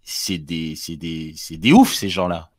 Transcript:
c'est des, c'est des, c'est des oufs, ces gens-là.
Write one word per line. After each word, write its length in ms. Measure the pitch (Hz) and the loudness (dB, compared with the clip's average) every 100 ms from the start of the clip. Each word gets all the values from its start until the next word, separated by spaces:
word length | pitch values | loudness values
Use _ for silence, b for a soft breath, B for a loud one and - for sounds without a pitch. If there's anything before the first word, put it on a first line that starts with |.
| - | -12
c'est 300 | - - 90 | -10 -6 -8
des, 380 | 73 82 80 78 | -6 -8 -8 -10
c'est 200 | - 80 | -14 -12
des, 360 | 82 80 78 | -10 -10 -12
c'est 220 | 78 - 80 | -14 -16 -2
des 160 | 107 | 6
oufs, 220 | 208 262 | 8 6
ces 160 | - 101 | 2 -4
gens-là. 400 | 92 90 85 82 | -2 -2 -2 -8